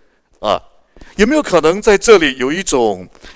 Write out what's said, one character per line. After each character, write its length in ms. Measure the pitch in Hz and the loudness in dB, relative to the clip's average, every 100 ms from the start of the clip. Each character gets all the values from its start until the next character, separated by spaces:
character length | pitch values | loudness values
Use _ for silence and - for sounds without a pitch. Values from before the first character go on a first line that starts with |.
| _ _ _ _ | _ _ _ _
啊。 200 | 107 95 - _ _ - - - | -4 -4 -6 _ _ -20 -12 -2
有 100 | 208 | 0
没 80 | 302 | 0
有 80 | |
可 180 | - 175 | 0 0
能 220 | 151 185 | 0 0
在 160 | 220 196 | 0 2
这 180 | - 208 | 4 4
里 180 | 156 131 | 2 -4
有 140 | 123 | -6
一 100 | 170 | -6
种 460 | 190 139 113 92 92 - - | -4 -2 -2 -4 -12 -20 -20